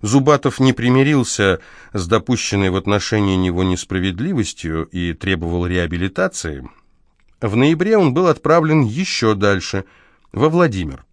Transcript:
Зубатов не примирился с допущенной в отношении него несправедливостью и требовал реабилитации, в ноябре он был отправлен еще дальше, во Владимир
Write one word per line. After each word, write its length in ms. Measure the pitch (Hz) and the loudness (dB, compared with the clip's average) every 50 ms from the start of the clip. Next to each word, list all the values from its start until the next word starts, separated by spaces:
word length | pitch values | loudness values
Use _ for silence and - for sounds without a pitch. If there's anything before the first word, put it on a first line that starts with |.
Зубатов 580 | - 104 110 139 135 143 151 135 - 135 - - | -2 2 2 4 4 4 2 2 2 -2 0 2
не 140 | 135 131 120 | 2 2 2
примирился 840 | - 117 123 127 131 135 143 151 139 120 - - - 104 98 92 82 - - - - - - | 2 2 2 4 4 4 2 2 0 0 -2 -2 0 2 2 2 0 -4 -16 -20 -20 -20 -10
с 160 | - 101 90 85 | -6 -6 -2 0
допущенной 640 | 110 110 80 - 127 110 - - - 101 98 95 | 0 -2 0 0 -2 -2 -2 -2 0 0 0 2
в 60 | 90 | 0
отношении 600 | 95 95 101 101 101 - - - 107 101 98 95 | 0 0 0 -2 -2 -2 -2 -2 0 0 2 2
него 280 | 92 92 92 87 90 92 | 2 0 0 0 0 0
несправедливостью 1200 | 92 90 87 - _ 95 92 90 98 90 87 123 175 196 135 101 - - - - 82 80 80 80 | 0 0 -2 -4 _ -4 -4 -2 -2 -4 -4 -4 -4 -2 -2 -2 -4 -6 -10 -8 -6 -4 -4 -6
и 280 | - - 90 87 85 82 | -6 -6 -6 -4 -4 -6
требовал 520 | - - 98 95 85 85 82 85 87 87 | -4 -2 -2 -2 -2 -2 -4 -2 -2 -2
реабилитации, 1040 | 87 90 90 87 82 85 85 90 95 92 - 185 190 - - - 82 73 67 64 60 _ _ _ _ _ _ _ _ _ _ _ _ _ _ | -2 -2 -2 -2 -2 -2 -4 -4 -4 -2 -2 -4 -4 -4 -6 -8 -8 -10 -10 -14 -18 _ _ _ _ _ _ _ _ _ _ _ _ _ _
в 140 | - 110 98 | -4 -2 2
ноябре 420 | 117 131 147 165 156 180 208 220 214 | 2 4 2 2 2 0 2 2 4
он 160 | 185 147 123 | 2 2 2
был 140 | 160 185 175 | 2 2 2
отправлен 560 | 151 - _ 147 156 170 156 156 151 160 139 | 0 0 _ 2 2 2 4 4 2 2 2
еще 500 | 107 107 147 190 - - - 120 110 107 | 2 0 -4 -4 -4 -4 0 2 0 2
дальше, 500 | 98 101 104 101 95 85 - - 98 95 _ _ _ _ _ _ _ _ _ | 2 2 2 2 0 -2 -6 -6 -8 -8 _ _ _ _ _ _ _ _ _
во 180 | - - 123 156 | -4 0 0 2
Владимир 540 | 156 175 180 156 104 95 85 73 67 65 - _ | 4 4 2 2 0 -2 -6 -6 -8 -12 -18 _